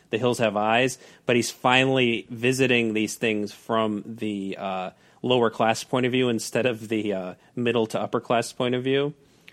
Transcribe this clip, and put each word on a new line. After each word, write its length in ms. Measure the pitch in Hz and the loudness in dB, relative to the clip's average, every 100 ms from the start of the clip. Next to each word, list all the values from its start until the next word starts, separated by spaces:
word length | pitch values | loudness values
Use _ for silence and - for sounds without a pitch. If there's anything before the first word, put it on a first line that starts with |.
| - | -6
The 80 | 110 | -2
Hills 200 | 123 120 | 0 2
Have 180 | 113 101 | 0 2
Eyes, 400 | 107 117 131 - - - - | 2 2 2 -2 -18 -8 0
but 80 | |
he's 160 | 120 113 | 0 0
finally 760 | - 127 127 135 135 120 113 - | 0 2 4 4 2 2 0 -6
visiting 640 | 120 123 131 131 120 113 | -4 0 2 2 4 2
these 220 | 107 104 - | 0 -2 -2
things 360 | 117 107 104 | -2 0 -4
from 520 | - - 113 110 104 110 | -8 -2 0 0 -2 -8
the, 500 | 113 107 101 98 - | -8 -6 -4 -6 -6
uh, 300 | 98 95 92 - _ _ | -6 -6 -8 -12 _ _
lower 280 | 123 127 113 | 2 4 4
class 320 | - 113 113 | 2 2 0
point 240 | - 131 123 | -2 -2 0
of 60 | |
view 160 | 123 123 | 2 0
instead 380 | 113 - 120 123 | -2 -2 0 0
of 220 | 110 107 | -2 -4
the, 240 | 110 104 | -4 -2
uh, 220 | 95 90 87 _ - | -4 -6 -12 _ -6
middle 300 | 120 117 110 | 0 0 0
to 140 | - | -2
upper 200 | 101 120 | -4 -4
class 320 | - 117 117 | 0 -2 -2
point 240 | - 123 123 | -4 -2 -2
of 80 | |
view. 300 | 131 135 147 - _ _ - | 0 0 0 -6 _ _ -20